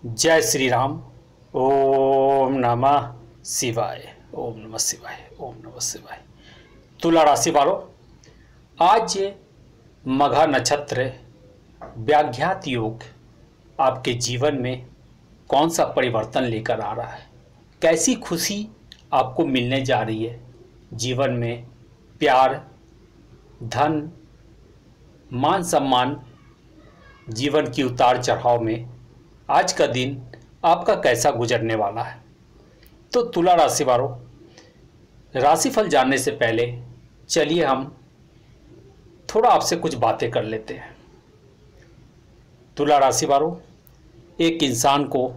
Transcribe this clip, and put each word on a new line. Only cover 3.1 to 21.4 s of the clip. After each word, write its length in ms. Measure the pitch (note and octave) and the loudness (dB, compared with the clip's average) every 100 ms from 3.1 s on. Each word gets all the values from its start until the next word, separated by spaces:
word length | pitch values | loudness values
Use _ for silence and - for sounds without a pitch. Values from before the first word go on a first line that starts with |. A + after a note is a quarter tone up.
| - - - - | -14 -20 -20 -10
शिवाय, 560 | - B2+ A2+ G#2+ - - - - | -6 -4 -4 -4 -6 -16 -20 -16
ओम 220 | - A#2+ A2 | -10 -10 -10
नमः 200 | A2 A2+ | -14 -8
शिवाय, 520 | - - - - - - | -6 -6 -12 -18 -20 -16
ओम 160 | B2+ A#2+ | -16 -16
नमः 240 | - B2 | -20 -10
शिवाय। 440 | - - - - - - - - - - _ _ | -10 -10 -16 -20 -20 -20 -20 -20 -20 -20 _ _
तुला 240 | E3+ E3 | 2 4
राशि 280 | D3+ C#3+ E3 | 6 4 2
वालों, 240 | D3 C#3+ G3 - - - - - - - - _ - | 2 2 0 -6 -20 -20 -20 -20 -20 -20 -20 _ 0
आज 400 | E3+ A3 F#3+ G3 G3 G3+ _ _ - _ - _ C3 | 4 4 2 -4 -6 -8 _ _ -20 _ -20 _ -6
मघा 380 | C3 C#3+ B2+ D#3 | 0 2 4 2
नक्षत्र 640 | C3 A#2+ D3 D3 A#2+ C3 - - - - - _ - - A#2 | 2 0 -4 -2 -4 -4 -8 -20 -20 -20 -20 _ -20 -20 -10
व्याघ्यात 680 | A2 D3 D3 B2 D#3+ F#3+ D3 | 2 2 2 -2 -2 -2 -4
योग 360 | A#2+ A2 A2+ - - - - - _ - - | -4 -4 -6 -18 -20 -20 -20 -20 _ -20 0
आपके 340 | C3+ B2+ - | 0 0 -4
जीवन 440 | A#2+ - B2 D3 C#3+ | -4 -4 -2 -2 -2
में 260 | B2 B2+ - - _ - _ - - | -6 -8 -12 -20 _ -20 _ -20 -2
कौन 200 | C#3 D#3+ | 2 2
सा 160 | E3 D3+ | 0 -2
परिवर्तन 580 | - B2+ A2+ G#2+ C3+ | 0 -2 -2 -4 -2
लेकर 360 | B2 A2 - A2 | -2 -4 -4 -4
आ 140 | G#2 | -4
रहा 140 | A2 - | -8 -10
है, 200 | - - - - _ _ _ | -14 -20 -20 -20 _ _ _
कैसी 340 | D#3+ E3 - B3 | 2 2 2 -2
खुशी 520 | - E3+ - G3+ G#3+ - - - _ | -4 -4 -4 -6 -10 -16 -20 -20 _
आपको 320 | C#3+ C3 - D3+ | -2 0 -2 0
मिलने 360 | C3 A#2+ C3+ | 0 0 -2
जा 200 | B2+ A#2+ | 0 -2
रही 220 | A2 A2 A2+ | 0 -4 -6
है, 140 | B2 - - - - - | -8 -20 -20 -20 -20 -18
जीवन 400 | A2+ A#2 B2+ C3+ | -8 -6 -2 -2
में 340 | B2 | -2